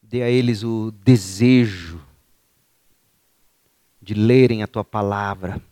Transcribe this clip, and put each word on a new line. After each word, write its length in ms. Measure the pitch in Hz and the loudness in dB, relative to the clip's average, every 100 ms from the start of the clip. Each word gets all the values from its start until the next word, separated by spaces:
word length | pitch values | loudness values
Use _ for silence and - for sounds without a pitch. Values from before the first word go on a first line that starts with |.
Dê 200 | _ 123 | _ -4
a 80 | 120 | 0
eles 340 | 123 120 110 | 0 0 -2
o 280 | 113 113 110 | -4 -6 -8
desejo 1080 | 107 - 127 - 95 120 127 120 90 85 82 76 _ _ _ _ _ _ _ _ _ _ _ _ _ _ _ _ _ _ _ | -4 4 4 2 0 4 4 2 -4 -14 -18 -20 _ _ _ _ _ _ _ _ _ _ _ _ _ _ _ _ _ _ _
de 140 | - | -8
lerem 480 | 104 110 127 123 113 | -2 2 4 4 2
a 60 | 104 | -6
tua 160 | - | -8
palavra 760 | 101 110 101 101 101 98 92 - - | -6 -4 -4 -4 -6 -8 -10 -12 -14